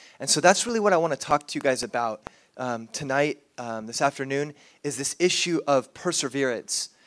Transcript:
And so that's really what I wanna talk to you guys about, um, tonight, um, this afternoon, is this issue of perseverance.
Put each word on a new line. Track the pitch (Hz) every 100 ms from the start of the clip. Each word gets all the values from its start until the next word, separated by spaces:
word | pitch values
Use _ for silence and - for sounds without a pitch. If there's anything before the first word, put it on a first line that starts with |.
| - -
And | 139
so | 151
that's | 175 202
really | 240 226
what | 208
I | 175
wanna | 165 139
talk | - 147 -
to | 147
you |
guys | 139 127
about, | 107 123 117 107 - _ _ -
um, | 127 117 113
tonight, | - 143 139 147 - _ -
um, | 120 113 110
this | 120
afternoon, | 143 - 135 139 147 - _ _
is | 147 131
this | 139 -
issue | 180 - 175 160 -
of | 135 -
perseverance. | - 180 160 135 139 131 113 - - - _